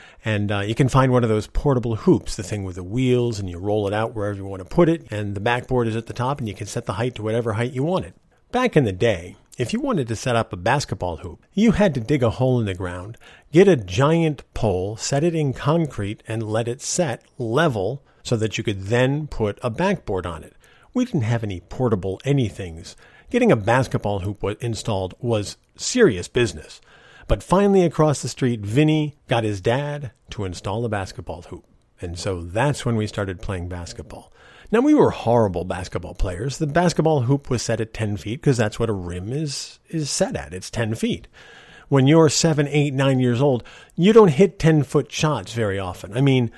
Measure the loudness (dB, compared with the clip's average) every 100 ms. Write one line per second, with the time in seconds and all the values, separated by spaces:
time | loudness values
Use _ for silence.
0 | -20 -8 -4 -2 0 -2 -2 2 4 4
1 | 4 4 2 0 -2 -2 0 0 -2 0
2 | 4 4 2 -8 -6 -6 -6 -10 -6 -2
3 | 2 2 0 -4 -8 -6 -2 -2 0 -2
4 | -2 -4 -6 -6 -10 -12 -4 2 2 2
5 | -4 -6 -6 -2 0 0 0 0 0 -2
6 | -6 -4 -4 -4 -6 -8 -8 -8 -6 -4
7 | -4 -4 -4 -2 -2 -4 -4 -4 -2 -2
8 | -6 -14 _ _ _ -2 2 4 2 2
9 | 0 0 -6 -18 _ -8 -4 -2 -2 -2
10 | -2 -4 -2 0 -2 -2 0 0 0 -6
11 | -6 -6 -12 -16 _ 2 4 4 2 0
12 | -2 0 2 2 2 2 0 -4 -6 -8
13 | -12 -16 -20 -20 _ 6 6 6 2 2
14 | 2 4 2 -2 -8 -2 0 0 -4 -6
15 | -4 0 0 0 -2 -2 0 0 0 -4
16 | -6 -6 -8 -6 -2 -2 -2 -6 -4 -2
17 | -2 -4 _ -8 -2 2 2 0 -2 -4
18 | -12 _ -4 -2 0 -2 -6 -6 -2 2
19 | 2 0 -4 -4 -4 -2 -6 -2 -2 -2
20 | -4 -6 -6 -10 -14 -20 _ _ _ -4
21 | -2 -2 0 -2 -2 -8 -10 -4 -2 0
22 | -2 -4 0 0 0 -4 -12 -14 -18 -20
23 | -20 -20 -4 2 4 4 4 2 2 -2
24 | -2 -4 -6 -6 -6 -4 -6 -6 -4 -4
25 | -4 -6 -2 -2 -2 -10 _ -12 -2 4
26 | 4 4 -2 0 0 -2 -16 -20 _ -20
27 | -20 -12 -4 -4 2 2 4 4 4 2
28 | 2 0 -4 -2 -2 -2 0 2 4 2
29 | -2 -8 -4 -2 -2 -2 0 0 -2 -8
30 | -12 -16 -14 -10 -8 -8 -6 -4 -4 -4
31 | -6 -10 -12 -12 -14 -18 -20 _ _ _
32 | -12 -8 -6 -6 -4 -2 0 0 -2 -2
33 | -2 -4 -6 -6 -8 -6 -8 -10 -12 -14
34 | -16 -18 -20 -20 -20 -20 -2 2 4 6
35 | 6 2 2 4 4 0 -6 -6 -6 -8
36 | -8 -4 -2 -2 -6 -4 -2 2 2 2
37 | 2 2 2 0 0 -4 -2 -2 -4 -4
38 | -4 -4 -6 -2 2 2 0 -2 -2 -2
39 | -6 -8 -8 -6 -6 -8 -12 -16 _ -6
40 | -4 -2 -2 -4 -10 -12 -8 -4 -4 -2
41 | -4 -4 -10 -20 -20 -20 -20 -20 0 4
42 | 6 6 6 4 2 2 0 0 0 2
43 | 2 2 2 2 2 0 -4 -18 -10 2
44 | 8 8 8 6 2 4 4 4 2 0
45 | -2 -2 -2 -2 -6 -4 -2 -2 -6 -10
46 | -8 0 4 4 2